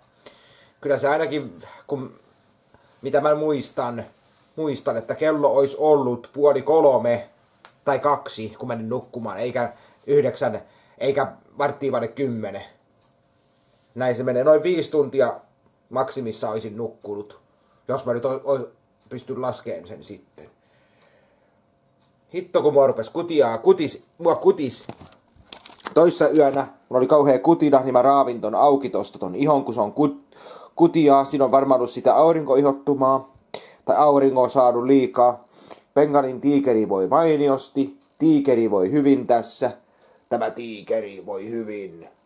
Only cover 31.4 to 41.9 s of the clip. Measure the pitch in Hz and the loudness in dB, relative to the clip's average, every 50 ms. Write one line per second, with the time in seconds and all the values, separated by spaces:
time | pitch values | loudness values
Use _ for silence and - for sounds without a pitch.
31.4 | 135 123 123 135 139 139 131 123 123 120 - 127 - 127 101 131 156 165 165 160 | 2 4 4 4 4 4 2 0 0 -4 -6 -2 0 2 4 6 4 4 4 2
32.4 | 147 131 127 135 143 143 139 139 - 147 139 135 131 131 135 135 135 - _ _ | 0 0 2 2 2 2 0 0 -2 -2 0 0 2 2 0 0 -4 -10 _ _
33.4 | _ _ - - - - - _ _ - - - 147 151 139 139 135 135 127 127 | _ _ -18 -18 -18 -20 -20 _ _ -2 2 2 4 4 4 4 4 4 2 2
34.4 | 123 120 - 135 127 123 120 120 123 131 139 135 127 131 - 127 120 123 120 - | 0 2 2 2 4 4 2 2 2 2 4 4 2 2 2 2 2 2 2 -2
35.4 | - _ _ - - - - - _ _ - 135 151 147 143 143 131 131 131 113 | -8 _ _ -20 -20 -20 -20 -20 _ _ 0 2 2 4 2 2 0 0 -4 -2
36.4 | - 143 143 139 139 135 113 110 107 95 101 95 95 92 135 156 165 160 156 143 | 0 2 2 2 2 2 2 2 0 0 0 -2 0 2 2 2 2 2 2 2
37.4 | 147 143 135 135 - - - 139 135 - - _ _ _ _ - 151 160 156 143 | 2 0 0 -2 -4 -6 -4 -4 -4 -4 -8 _ _ _ _ 0 2 2 2 4
38.4 | 139 143 123 113 113 104 104 95 92 95 139 147 135 143 139 127 117 - 120 117 | 2 2 2 2 2 2 2 0 0 0 0 2 2 2 2 2 2 0 0 0
39.4 | 107 - - - 135 120 - - _ _ _ _ _ _ _ _ _ _ 123 117 | -2 -4 -6 -6 -6 -6 -6 -10 _ _ _ _ _ _ _ _ _ _ -6 -4
40.4 | 113 110 110 120 120 113 107 101 - - 110 113 107 101 98 95 87 104 101 95 | -4 -6 -8 -10 -12 -14 -14 -12 -8 -6 -4 -4 -6 -8 -12 -16 -14 -12 -12 -12
41.4 | 101 113 117 117 110 107 104 104 98 90 | -10 -10 -10 -10 -10 -10 -10 -12 -12 -14